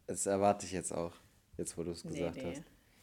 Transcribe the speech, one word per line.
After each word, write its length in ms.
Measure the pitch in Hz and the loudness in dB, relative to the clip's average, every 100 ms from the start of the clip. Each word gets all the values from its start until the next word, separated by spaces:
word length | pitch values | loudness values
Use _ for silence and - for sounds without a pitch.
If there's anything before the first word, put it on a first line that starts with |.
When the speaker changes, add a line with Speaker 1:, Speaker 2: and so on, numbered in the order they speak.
| - | -8
Speaker 1:
das 200 | 92 98 | -4 2
erwarte 380 | 98 101 101 90 | 6 6 6 2
ich 60 | |
jetzt 200 | 92 78 | -4 -2
auch, 200 | 78 85 - - _ _ - | -2 -4 -6 -20 _ _ -8
jetzt 200 | 87 - | -8 -4
wo 60 | |
du's 220 | 82 82 | -6 -6
Speaker 2:
Nee, 60 | - 82 | -6 -2
Speaker 1:
gesagt 180 | 85 - | -2 -2
Speaker 2:
nee. 180 | 131 | -6
Speaker 1:
hast. 80 | - - - _ _ | -8 -10 -20 _ _